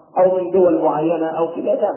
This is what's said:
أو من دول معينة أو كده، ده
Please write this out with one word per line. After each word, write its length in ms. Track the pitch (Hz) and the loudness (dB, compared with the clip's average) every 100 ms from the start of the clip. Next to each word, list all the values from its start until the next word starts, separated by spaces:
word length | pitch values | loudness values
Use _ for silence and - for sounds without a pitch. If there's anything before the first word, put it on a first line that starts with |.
| _ 180 | _ 2
أو 180 | 185 185 | 2 2
من 140 | 175 | 0
دول 320 | 185 175 160 | 2 4 2
معينة 440 | 156 151 160 165 160 | 0 0 -2 -2 -4
أو 220 | 156 165 - | -4 -4 -4
كده، 180 | 220 | -4
ده 140 | 214 202 | -2 -2